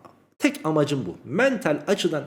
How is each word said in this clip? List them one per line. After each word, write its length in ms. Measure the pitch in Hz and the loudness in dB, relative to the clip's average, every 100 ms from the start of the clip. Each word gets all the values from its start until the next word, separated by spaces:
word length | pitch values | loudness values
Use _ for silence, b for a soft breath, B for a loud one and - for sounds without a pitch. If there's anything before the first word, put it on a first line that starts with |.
| - _ _ - | -20 _ _ -2
Tek 200 | 285 - | 0 0
amacım 420 | 160 156 139 139 92 | 0 2 2 0 -4
bu. 100 | 80 104 | -10 -4
Mental 540 | 165 269 233 160 147 - | 2 2 2 0 -2 0
açıdan 360 | 196 175 156 | 0 0 -2